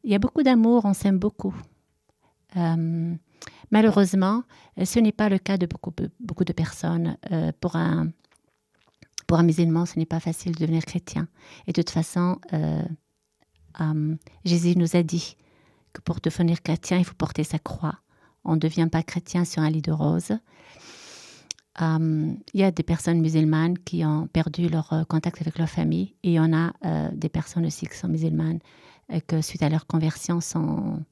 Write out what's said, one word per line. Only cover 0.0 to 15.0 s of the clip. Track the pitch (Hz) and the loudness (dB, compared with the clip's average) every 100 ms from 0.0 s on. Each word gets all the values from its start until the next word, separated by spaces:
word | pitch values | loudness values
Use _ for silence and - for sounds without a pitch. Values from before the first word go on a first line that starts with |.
| 254 | 2
Il | |
y | 202 | 2
a | |
beaucoup | 233 - | 2 2
d'amour, | 262 247 226 240 208 | 4 6 6 6 4
on | |
s'aime | 190 202 190 | 2 2 2
beaucoup. | 202 - 196 - - _ _ _ _ _ _ _ _ 180 | 0 -2 -8 -8 -14 _ _ _ _ _ _ _ _ -2
Euh, | 170 165 165 165 165 170 _ _ - - - | 0 0 0 -2 -4 -6 _ _ -20 -20 2
malheureusement, | 208 220 208 190 190 190 220 247 - - - | 4 6 6 4 4 2 0 -4 -16 -20 -4
ce | 185 240 | 0 4
n'est | 220 | 2
pas | - 214 | 2 2
le | 190 | 2
cas | - 196 | 0 -2
de | 175 | -2
beaucoup, | - - 165 - _ | -4 -10 -6 -8 _
beaucoup | 233 - 180 | -12 -4 -4
de | |
personnes. | 165 165 - 165 170 165 - - | -2 -4 -4 -4 -2 -2 -4 -4
Euh, | 160 160 156 | -2 -2 -2
pour | 175 165 | -4 -2
un, | 165 165 160 - _ _ _ _ _ _ _ _ _ - - | 0 0 -2 -6 _ _ _ _ _ _ _ _ _ -14 0
pour | 165 | 4
un | |
musulman, | 170 160 170 160 170 | 4 4 2 2 0
ce | - | -2
n'est | 160 | -4
pas | 165 | -4
facile | 165 165 180 | -4 -6 -6
de | 160 | -4
devenir | 160 160 160 | 0 -2 -2
chrétien. | 180 - - 165 _ - - - | -8 -6 -8 -8 _ -20 -16 -4
Et | |
de | 147 | -2
toute | 165 | 0
façon, | - 165 180 175 - - | -2 -2 0 0 -2 -4
euh, | 156 156 156 170 156 _ _ _ _ _ _ _ - | -4 -2 -2 -4 -8 _ _ _ _ _ _ _ -4
euh, | 156 156 151 156 - _ | -2 0 -2 -4 -10 _
Jésus | 180 170 170 175 | 0 2 4 2
nous | 170 | 4
a | 175 | 2